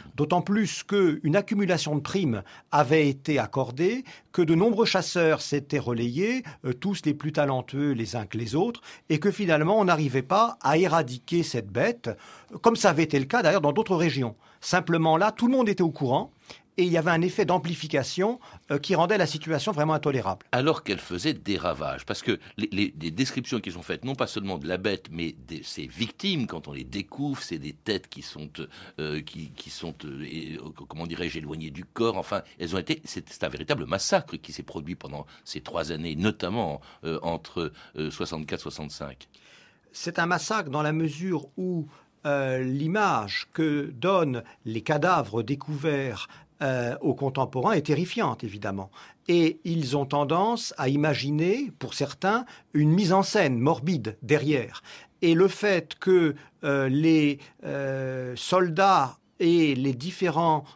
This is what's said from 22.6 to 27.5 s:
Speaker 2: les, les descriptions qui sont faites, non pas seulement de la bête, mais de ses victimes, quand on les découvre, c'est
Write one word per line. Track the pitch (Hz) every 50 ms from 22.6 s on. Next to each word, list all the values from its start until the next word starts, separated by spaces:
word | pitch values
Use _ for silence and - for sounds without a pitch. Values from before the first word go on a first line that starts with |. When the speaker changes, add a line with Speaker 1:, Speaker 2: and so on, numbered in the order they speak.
| 107 -
Speaker 2:
les, | - 95 104 - - -
les | 82 82
descriptions | 80 98 135 127 - 131 117 - 127 113
qui | - 98
sont | 85 87
faites, | 85 - 87 76 -
non | 127 139
pas | 127 127
seulement | - - 110 98 95 92 76
de | 71
la | 82 90
bête, | 92 95 107 98 - - -
mais | 80 82 85 80 - 69 64
de | 62 82 78 -
ses | - - - 73
victimes, | 71 - 85 117 107 - - - 202 185 151 117
quand | - 90 80 -
on | 73 71
les | 69 65
découvre, | 64 67 101 - - - 135 143 147 139 131
c'est | - -